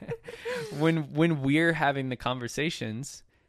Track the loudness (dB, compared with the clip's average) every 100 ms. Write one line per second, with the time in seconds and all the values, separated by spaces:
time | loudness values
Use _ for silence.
0 | -10 -10 -10 -10 -6 -6 -4 0 2 2
1 | 0 2 4 4 4 4 4 4 2 2
2 | -2 -4 -4 -4 -4 -2 -2 -2 -6 -6
3 | -8 -14 -20 _